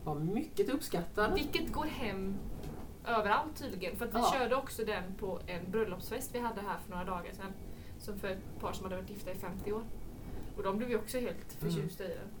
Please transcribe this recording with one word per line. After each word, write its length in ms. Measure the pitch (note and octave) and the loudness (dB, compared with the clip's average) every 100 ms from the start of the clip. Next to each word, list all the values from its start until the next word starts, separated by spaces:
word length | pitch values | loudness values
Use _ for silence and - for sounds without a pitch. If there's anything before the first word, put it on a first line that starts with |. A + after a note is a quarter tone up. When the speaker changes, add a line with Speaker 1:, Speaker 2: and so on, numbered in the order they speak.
Speaker 1:
Var 120 | - D3 | -2 0
mycket 540 | D#3+ G#3 D#4+ - G#3 | 2 2 0 2 2
uppskattad. 640 | C4+ - F3 F3 - G#3+ | 2 0 0 0 2 4
Speaker 2:
Vilket 380 | F#4+ - E4 E4 | 4 2 2 2
går 140 | E4 D#4 | 0 0
hem 500 | - A3+ G3 G3 G3+ - - - - - - - | 0 0 0 0 0 -2 -4 -4 -6 -8 -8 2
överallt 500 | A3+ G#3 A#3 D#4 - | 4 6 6 4 -2
tydligen, 360 | C4+ F#3+ F3+ F#3+ | -4 -2 -2 0
för 100 | A#3 | 2
att 80 | |
vi 40 | A3 | 6
Speaker 1:
Ja. 140 | A#3 C4+ | 6 6
Speaker 2:
körde 160 | A#3+ C4 | 6 4
också 300 | C4+ - G#3+ | 2 -2 0
den 180 | G3+ F#3 F#3+ | 0 -2 -2
på 200 | G3 F3 - | -2 -2 -2
en 240 | F3+ F3+ | -4 0
bröllopsfest 640 | G#3+ G#3+ F#3 - A#3+ C4 A#3+ | 2 2 0 -2 -2 -2 -2
vi 40 | |
hade 220 | A#3+ A3 | 0 0
här 160 | G3+ E3+ | -2 -2
för 140 | - | -2
några 120 | F3+ F#3 | -4 -2
dagar 280 | F3+ E3+ | -2 -4
sedan, 200 | F3+ F#3+ F#3+ - - - - | -6 -6 -6 -8 -8 -8 -8
som 200 | - G3 | -6 -4
för 80 | G3+ | -2
ett 320 | F#3+ - - | -2 -4 -4
par 140 | F#3 | -2
som 100 | F3 F#3+ | -2 -2
hade 100 | F#3 | -4
varit 140 | F#3 | -4
gifta 220 | G3+ - | -6 -4
i 40 | F3+ | -4
femtio 380 | F#3 F#3 - | -4 -4 0
år. 100 | G#3+ A3+ - - - - - - - | -2 -2 -4 -4 -6 -6 -4 -4 -2
Och 60 | |
de 140 | F#3+ G3+ | 0 2
blev 120 | B3 | 2
ju 80 | A3 | 2
också 200 | - B3+ | 2 0
helt 440 | A#3 E3+ - - | 0 -2 -6 -2
Speaker 1:
Mm. 120 | E3 | 2
Speaker 2:
förtjusta 300 | E3 D#3 - | 2 0 -2
i 40 | F#3 | -4
den. 200 | - - - | -4 -6 -8